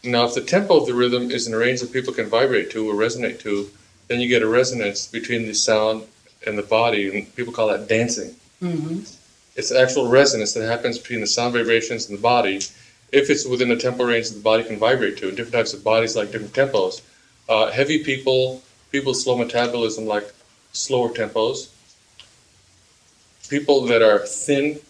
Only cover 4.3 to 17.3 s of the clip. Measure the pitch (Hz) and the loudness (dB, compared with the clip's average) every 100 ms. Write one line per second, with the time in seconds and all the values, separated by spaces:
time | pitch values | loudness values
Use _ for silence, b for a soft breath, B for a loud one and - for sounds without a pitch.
4.3 | 123 110 120 127 107 104 101 - 113 - | 2 4 4 2 0 -4 -4 -8 -10 -6
5.3 | 120 110 107 - 110 110 110 110 _ _ | -4 -2 -2 2 2 2 -2 -8 _ _
6.3 | _ - 104 101 113 117 107 98 101 101 | _ -6 -6 0 2 2 0 -2 -4 -8
7.3 | - 120 - 110 98 - 113 117 - 85 | -10 -8 -2 0 0 0 0 0 -4 -8
8.3 | - _ _ 180 165 156 175 214 - _ | -14 _ _ -6 -4 -4 -8 -10 -20 _
9.3 | _ _ - - 131 131 139 123 127 139 | _ _ -8 0 4 4 2 4 6 6
10.3 | 117 104 117 110 117 123 117 - 120 104 | 2 -2 -4 -2 -2 -4 -6 -8 -6 -2
11.3 | - 120 120 113 113 110 117 - 101 117 | -2 0 0 2 0 0 -8 -8 -2 2
12.3 | 120 101 98 - B B B B 135 139 | 2 2 -2 -6 B B B B 2 4
13.3 | 143 131 123 123 117 127 123 120 117 110 | 0 0 -2 0 2 0 0 0 0 -2
14.3 | 104 107 110 113 107 113 131 104 - 95 | -2 2 2 0 -2 2 2 0 -2 -6
15.3 | 98 117 120 110 98 107 110 113 113 104 | -6 -4 -2 -2 -2 2 2 2 -2 -4
16.3 | 113 104 - 135 107 92 - b b b | -8 -6 0 0 2 -2 -6 b b b